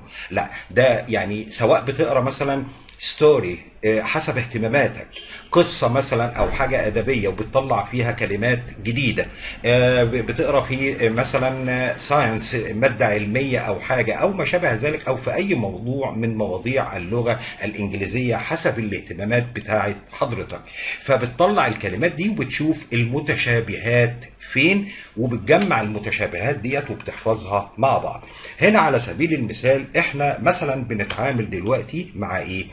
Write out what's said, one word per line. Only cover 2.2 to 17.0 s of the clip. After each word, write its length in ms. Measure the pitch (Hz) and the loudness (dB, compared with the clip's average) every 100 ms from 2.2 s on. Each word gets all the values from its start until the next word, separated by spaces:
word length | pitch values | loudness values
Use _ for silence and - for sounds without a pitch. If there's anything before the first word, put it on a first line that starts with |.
مثلا 420 | 131 - 139 139 135 - - - | 0 -2 -2 -2 -4 -12 -20 -4
story، 580 | - - 151 135 90 87 - - 107 | -2 6 6 6 2 -6 -12 -2 2
آه، 160 | 110 | 2
حسب 360 | - 156 151 123 | 0 -2 0 -2
اهتماماتك، 720 | 120 113 113 143 110 - - - - - - | -2 -2 2 2 2 -2 -14 -18 -18 -16 0
قصة 360 | 170 170 - 120 | 4 4 2 2
مثلا 460 | 127 135 120 120 | 2 2 0 0
أو 180 | - 92 | 0 0
حاجة 360 | - 131 127 104 | 2 0 2 2
أدبية 400 | 110 110 127 98 | 0 0 0 0
وبتطلع 580 | 92 107 135 135 110 101 | -2 0 0 2 0 0
فيها 260 | 123 117 | -2 0
كلمات 520 | 107 104 101 120 123 - - | 0 -2 0 0 0 -4 -8
جديدة، 420 | 104 123 127 - - - - - 117 | -4 0 0 0 -4 -6 -12 -2 4
آه، 380 | 123 123 127 | 6 6 4
ب-، 80 | 117 | 2
بتقرأ 500 | 123 107 107 139 139 | 2 -2 0 2 2
في، 440 | 123 135 135 135 113 | 0 -2 -2 0 0
آه، 20 | |
مثلا، 640 | 113 127 135 131 131 127 | 2 0 0 0 -2 -2
آه، 260 | 127 123 - | -2 -2 -4
science، 580 | - 147 117 110 - 123 | 0 2 2 0 -2 -4
مادة 520 | 90 101 131 110 117 | -2 2 2 4 2
علمية 520 | 104 104 120 139 117 | 2 0 0 0 -2
أو 200 | - 87 | -2 -4
حاجة 340 | - 127 113 104 | -2 0 0 0
أو 160 | 175 | 0
ما 120 | 190 143 | 0 0
شابه 280 | 175 160 | 0 0
ذلك، 340 | 110 143 156 - | 0 -2 -2 -2
أو 100 | 127 | -2
في 160 | - | -2
أي 220 | 160 202 147 | -2 0 0
موضوع 560 | 101 92 117 139 131 | 0 -4 -4 -2 -2
من 260 | 110 117 107 | -2 -2 0
مواضيع 600 | 101 92 120 131 - | -2 -2 -2 -2 -2
اللغة 420 | 98 | -6